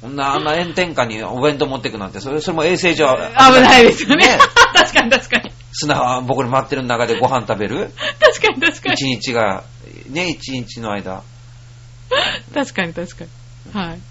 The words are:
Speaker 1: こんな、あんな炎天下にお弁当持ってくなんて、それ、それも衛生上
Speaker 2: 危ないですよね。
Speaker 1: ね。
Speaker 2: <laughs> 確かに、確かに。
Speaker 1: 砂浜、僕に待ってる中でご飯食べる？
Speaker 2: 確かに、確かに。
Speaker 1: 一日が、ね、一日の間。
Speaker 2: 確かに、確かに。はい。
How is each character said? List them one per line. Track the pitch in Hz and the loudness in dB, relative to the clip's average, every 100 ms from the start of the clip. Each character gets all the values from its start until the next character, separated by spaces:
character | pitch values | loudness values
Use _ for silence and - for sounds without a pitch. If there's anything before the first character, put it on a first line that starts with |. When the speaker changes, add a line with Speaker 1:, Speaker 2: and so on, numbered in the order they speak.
Speaker 1:
こ | 113 | -12
ん | 143 | -6
な、 | 139 | -4
あ | 143 | -2
ん | |
な | 151 156 | -2 -4
炎 | 175 | -4
天 | 160 180 147 | -4 -4 -2
下 | 120 | -4
に | 107 | -4
お | 101 123 | -8 -2
弁 | 139 139 | -2 0
当 | 143 | -4
持 | 135 | -4
っ | |
て | 123 | -8
く | 107 | -8
な | 95 | -10
ん | |
て、 | 95 | -10
そ | 123 | -8
れ、 | 151 | -6
そ | 151 | -4
れ | 165 | -2
も | 156 | -2
衛 | 180 | 0
生 | 180 151 | 0 2
上 | 147 | 2
Speaker 2:
危 | 131 - 240 269 254 | 0 -2 6 8 8
な | 254 254 | 8 8
い | |
で | 233 | 8
す | - | 4
よ | 247 294 | 0 2
ね。 | |
Speaker 1:
ね。 | - 233 539 - | 4 4 4 6
Speaker 2:
<laughs> | 466 | 4
確 | 359 311 | 4 2
か | 311 | 2
に、 | 233 | 2
確 | 262 - | 0 0
か | - | -4
に。 | - - - | -4 -18 -16
Speaker 1:
砂 | - 151 143 | -8 -2 0
浜、 | 123 127 | 0 -2
僕 | 123 127 | -4 -4
に | 123 | 0
待 | 131 131 | 0 -2
っ | |
て | 131 | -6
る | |
中 | 123 117 117 | -4 -2 0
で | 113 | 0
ご | 123 | 0
飯 | 127 110 | 0 -2
食 | 107 | -4
べ | 101 | -4
る？ | 131 - - - 571 | -6 -8 -8 -10 2
Speaker 2:
確 | 605 453 | 2 4
か | 427 | -2
に、 | 262 | 0
確 | 330 - | -2 -2
か | 381 | -6
に。 | 349 | -4
Speaker 1:
一 | |
日 | 269 123 123 | -4 -4 -4
が、 | 117 107 95 - - - 50 50 | -2 0 -2 -10 -20 -20 -20 -12
ね、 | 147 180 | -6 -6
一 | 151 - | -6 -8
日 | 131 117 - | -10 -10 -12
の | 113 | -8
間。 | 104 92 95 - - - - - - - - - 523 719 - - | -8 -8 -12 -14 -20 -20 -20 -20 -20 -20 -20 -6 -4 -4 -8 -8
Speaker 2:
確 | 302 269 | -6 -6
か | - | -4
に、 | 175 | -6
確 | 165 175 - | -6 -12 -14
か | 165 | -20
に。 | - - - - | -20 -20 -20 -14
は | 208 175 | -10 -10
い。 | 170 185 | -10 -18